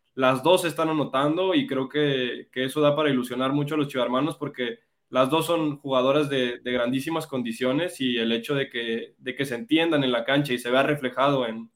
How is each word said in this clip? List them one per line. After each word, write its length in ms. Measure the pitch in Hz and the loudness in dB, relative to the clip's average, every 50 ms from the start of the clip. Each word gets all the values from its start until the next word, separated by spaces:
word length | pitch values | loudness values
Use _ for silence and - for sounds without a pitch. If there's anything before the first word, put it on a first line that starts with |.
| _ _ _ | _ _ _
las 280 | 131 135 131 135 127 | 2 4 4 4 4
dos 200 | 123 160 185 180 | 4 4 4 4
se 60 | 175 165 | 4 0
están 220 | 147 - 160 160 | -2 -2 -2 0
anotando 640 | 160 151 135 - - 131 143 147 156 175 190 190 180 | 0 0 -2 0 0 0 2 2 2 0 0 2 2
y 140 | 147 127 - | 0 0 0
creo 220 | 139 131 131 127 | -2 -4 -4 -4
que, 600 | - 151 147 143 135 131 123 120 120 123 123 - | -2 0 0 0 0 0 -2 -4 -6 -8 -12 -10
que 140 | _ 127 131 | _ -4 -4
eso 160 | 131 - 151 | -2 0 2
da 140 | 147 147 143 | 2 4 4
para 140 | 151 156 147 | 4 2 2
ilusionar 420 | 131 123 117 104 120 123 131 135 | 2 0 0 -2 -4 -2 -2 0
mucho 240 | 139 147 143 143 160 | 0 -2 -2 -2 -2
a 20 | 151 | -2
los 100 | 143 143 | -2 -2
chivermanos 480 | - 131 120 117 127 131 147 160 - - | -2 -2 -2 0 0 0 -2 -2 -4 -6
porque 420 | 147 135 - 127 123 117 117 - _ _ _ _ _ _ | -8 -10 -6 -6 -6 -6 -6 -10 _ _ _ _ _ _
las 200 | - 127 135 131 | 0 2 2 4
dos 160 | 151 165 147 | 2 0 0
son 320 | 156 170 165 156 151 143 143 | 0 0 0 0 -2 -4 -6
jugadoras 520 | - 139 135 127 123 135 135 151 151 139 | -6 0 0 2 2 4 2 2 2 0
de, 300 | 139 131 123 123 120 - | 0 -2 -2 -2 -4 -6
de 120 | - 123 | -6 -4
grandísimas 560 | 123 123 120 120 131 135 135 160 165 160 156 - | -2 -2 0 0 -2 -2 -2 -2 -4 -4 -4 -4
condiciones 720 | 139 131 120 117 113 - 127 127 131 151 175 180 - - | -6 -4 -4 -4 -4 -2 0 0 0 0 -2 -4 -4 -4
y 180 | 135 127 120 117 | -2 -2 0 0
el 140 | 113 113 | 0 0
hecho 240 | 117 117 113 - 143 | 0 -2 -2 -2 -2
de 140 | 139 135 - | -2 -2 -2
que, 440 | - 120 117 117 113 117 117 - - _ | -4 -6 -4 -2 -4 -4 -6 -8 -14 _
de 180 | 135 131 - | -10 -10 -6
que 100 | - 139 | -4 -4
se 100 | 143 117 | -4 -4
entiendan 500 | 113 113 - 151 160 165 165 156 143 135 | -6 -2 0 2 2 2 4 2 2 2
en 60 | 127 123 | 2 0
la 100 | 117 117 | 0 2
cancha 300 | - 135 147 143 131 123 | 2 2 2 2 0 -2
y 40 | 120 | -2
se 140 | - 120 | 0 2
vea 120 | 123 131 139 | 2 4 4
reflejado 600 | 147 147 147 131 123 - 127 135 143 143 135 123 | 2 0 0 -2 -4 0 2 2 2 2 2 0
en, 240 | 113 110 113 113 - _ | -2 -6 -8 -12 -14 _